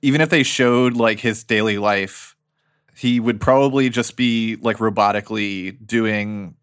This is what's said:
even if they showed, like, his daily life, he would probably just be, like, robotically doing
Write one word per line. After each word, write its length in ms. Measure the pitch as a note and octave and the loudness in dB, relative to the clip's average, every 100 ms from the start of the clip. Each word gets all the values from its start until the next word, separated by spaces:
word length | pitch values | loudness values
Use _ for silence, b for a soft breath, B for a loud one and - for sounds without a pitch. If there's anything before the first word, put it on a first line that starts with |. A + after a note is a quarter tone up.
even 180 | C#3 C#3+ | 2 2
if 80 | D#3+ | 2
they 140 | E3 | 2
showed, 520 | B2+ - B2 B2 B2 A#2+ | 0 2 2 4 2 2
like, 240 | A#2 G#2+ | 0 2
his 240 | A#2+ G#2 | -2 -4
daily 360 | - G#2+ A2 G2+ | -2 0 0 0
life, 500 | G#2 G2+ F#2+ - - _ _ _ _ _ _ _ | 0 0 -4 -10 -20 _ _ _ _ _ _ _
he 240 | B2+ A#2+ | 0 0
would 220 | A2+ A2 | 0 0
probably 480 | - C3 C#3 C3+ C3 | 2 4 4 2 0
just 260 | A#2+ A2+ - | -2 -6 -2
be, 400 | B2 A2+ A2+ A2 | 0 0 -2 -4
like, 160 | A#2 G#2+ | -4 -2
robotically 960 | A2 G2+ G#2 G#2 G2+ A2 G2+ G2 F#2 B2 | -2 2 2 2 -4 -6 -4 -6 -10 -12
doing 720 | A2 A#2 A2 G#2+ G#2 G#2 F#2+ - | -4 -2 0 -2 -4 -8 -12 -16